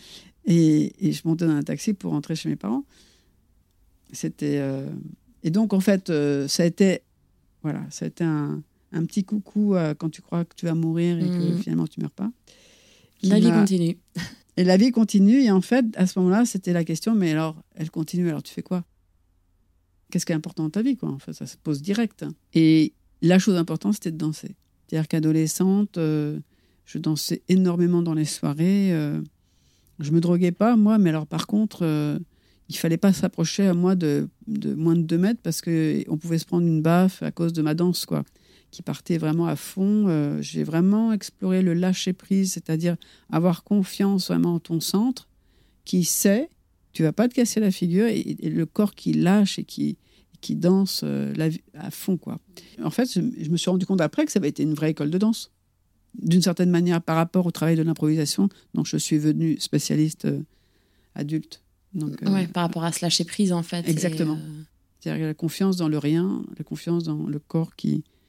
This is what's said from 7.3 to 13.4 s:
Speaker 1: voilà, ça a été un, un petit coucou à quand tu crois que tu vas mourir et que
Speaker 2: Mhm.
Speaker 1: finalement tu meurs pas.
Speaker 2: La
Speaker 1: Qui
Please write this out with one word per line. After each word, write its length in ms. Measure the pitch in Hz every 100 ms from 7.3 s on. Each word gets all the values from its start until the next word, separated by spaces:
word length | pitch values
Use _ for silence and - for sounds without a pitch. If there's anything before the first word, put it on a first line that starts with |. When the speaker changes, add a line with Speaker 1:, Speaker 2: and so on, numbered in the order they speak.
| _ _ _
Speaker 1:
voilà, 240 | 151 - 147
ça 120 | -
a 40 | 165
été 160 | - 165
un, 360 | 151 147 151 - _ _
un 140 | 165 170
petit 180 | -
coucou 520 | 190 214 - 208 208 185
à 200 | 160 151
quand 140 | 160
tu 120 | -
crois 220 | - 170
que 120 | 170 -
tu 100 | 170
vas 100 | 165
mourir 420 | 165 165 175 170
et 40 |
que 320 | 180 180 175
Speaker 2:
Mhm. 60 | 175
Speaker 1:
finalement 280 | - 165 160
tu 140 | -
meurs 100 | -
pas. 200 | - 208 240 _ - _ _ _ _ _ _
Speaker 2:
La 120 | 190
Speaker 1:
Qui 60 | 208